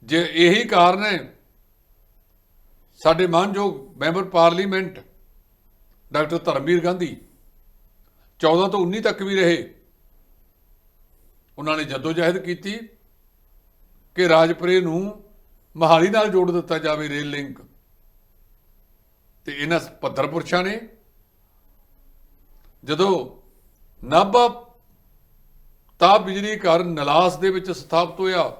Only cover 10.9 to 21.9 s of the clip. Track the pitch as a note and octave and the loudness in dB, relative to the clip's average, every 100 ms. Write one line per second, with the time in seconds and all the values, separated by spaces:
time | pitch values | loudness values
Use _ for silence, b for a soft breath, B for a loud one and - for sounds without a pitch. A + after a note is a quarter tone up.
10.9 | _ _ _ _ _ _ - D3+ D#3 D3+ | _ _ _ _ _ _ -12 -6 -4 -4
11.9 | C3+ D3 D#3+ E3 F#3 F3 E3+ F#3 G#3+ A3+ | -8 -6 -2 0 -2 -6 -10 -8 -12 -14
12.9 | _ _ _ _ _ _ _ _ _ _ | _ _ _ _ _ _ _ _ _ _
13.9 | _ _ - F3+ D#3+ E3 E3 F3 F#3 F3+ | _ _ -2 4 6 4 2 0 0 0
14.9 | D#3+ G3 G#3+ - _ _ _ _ D3+ E3 | -4 -6 -10 -20 _ _ _ _ -2 4
15.9 | E3 F3+ A3 G#3+ F#3 F3+ F3 E3 D#3+ D#3 | 4 4 2 0 0 0 -2 -4 -4 -2
16.9 | D3+ D3+ C#3+ D3 C#3+ C#3 B2+ - _ _ | -4 -4 -6 -8 -8 -10 -16 -20 _ _
17.9 | _ _ _ _ _ _ _ _ _ _ | _ _ _ _ _ _ _ _ _ _
18.9 | _ _ _ _ _ - C#3+ D3 E3+ D#3 | _ _ _ _ _ -16 -8 -4 -4 -4
19.9 | - C3+ - C#3+ E3 D3+ F3+ F#3 A3 A#3 | -10 -8 -4 -4 -4 -4 -4 -4 -8 -12
20.9 | _ _ _ _ _ _ _ _ _ _ | _ _ _ _ _ _ _ _ _ _